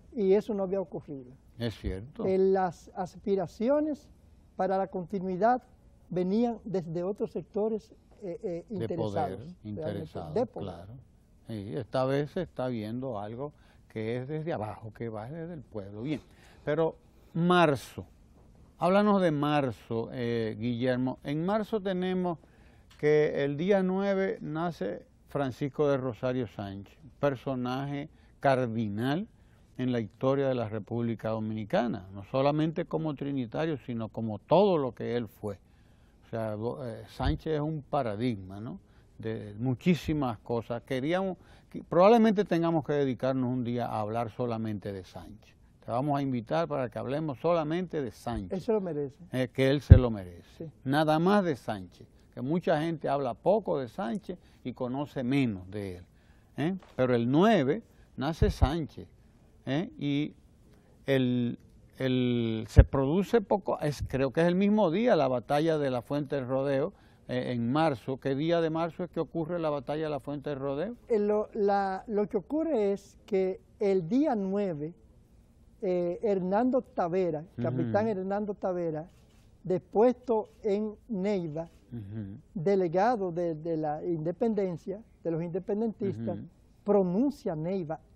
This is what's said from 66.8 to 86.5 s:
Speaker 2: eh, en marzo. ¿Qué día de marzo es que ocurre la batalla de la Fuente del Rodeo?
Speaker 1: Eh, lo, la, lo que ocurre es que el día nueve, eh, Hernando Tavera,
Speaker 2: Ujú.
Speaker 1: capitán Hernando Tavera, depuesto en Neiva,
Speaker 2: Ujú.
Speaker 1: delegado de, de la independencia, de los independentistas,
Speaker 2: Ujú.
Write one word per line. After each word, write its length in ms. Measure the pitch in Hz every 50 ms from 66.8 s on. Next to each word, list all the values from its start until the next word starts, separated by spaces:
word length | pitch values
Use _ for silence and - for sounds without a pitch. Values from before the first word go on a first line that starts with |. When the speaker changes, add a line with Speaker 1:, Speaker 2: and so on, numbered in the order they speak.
| 143 185 - _ - - - - _ -
Speaker 2:
eh, 240 | 127 127 127 131 123
en 180 | 120 117 117
marzo. 480 | 131 151 160 160 139 120 - - 131 127
¿Qué 160 | - 135 135
día 260 | 131 151 165 170 170
de 100 | 165 160
marzo 340 | 160 160 165 170 156 - 180
es 60 | 165
que 100 | - 175
ocurre 380 | 160 - - 170 160 151 180 175
la 120 | 160 156
batalla 340 | 147 147 127 - 147 156 156
de 60 | 151
la 100 | 151 135
Fuente 300 | - - - 147 143 156
del 80 | 147 131
Rodeo? 380 | 135 139 135 139 165 214 240 - - -
Speaker 1:
Eh, 100 | 240 214
lo, 320 | 208 208 208 208 214 - -
la, 480 | 233 202 202 196 202 196 196 190 185 -
lo 220 | - 220 196 208 -
que 100 | - 214
ocurre 540 | 165 - 269 311 320 330 311 233 208 196 202
es 260 | 196 - - - - -
que 340 | - 214 190 190 185 190 - - _ - -
el 300 | 214 202 196 190 175 160
día 260 | 208 262 294 320 262
nueve, 600 | 214 196 190 190 202 208 196 170 143 147 156 170 - - - - - - _ _ - - _ _ - - - - - -
eh, 360 | 190 180 180 175 175 175 - -
Hernando 600 | 226 202 190 175 180 190 208 247 254 247 262 -
Tavera, 640 | - - - 196 170 165 190 185 170 151 147 156 185 -
Speaker 2:
Ujú. 60 | - 120
Speaker 1:
capitán 460 | - - 143 165 - 214 202 214 226
Hernando 460 | 214 190 185 190 196 208 214 202 208
Tavera, 520 | - - 196 185 180 175 165 151 151 160 185 - - - - _ - - - - - -
depuesto 880 | 160 185 175 - - - 190 220 254 240 247 - - 233 214 208 - - - -
en 340 | 220 196 208 214 214 208 - - -
Neiva, 600 | 240 185 185 202 214 190 170 165 147 156 165 165 - - - - 127
Speaker 2:
Ujú. 460 | 117 104 98 104 110 104 98 101 123 - - -
Speaker 1:
delegado 760 | 208 151 196 202 196 185 170 156 185 196 233 254 220 196 185
de, 240 | 170 170 175 170 165
de 220 | 151 156 170 165
la 280 | 156 156 151 147 156 175
independencia, 960 | 180 175 160 156 165 180 - - 233 220 202 202 185 175 151 - - 180 208 226 - - - -
de 80 | 170
los 120 | 165 156 165
independentistas, 960 | 175 160 190 185 - 202 202 226 233 202 - - 196 - 107 117 214 175 -
Speaker 2:
Ujú. 80 | 131 165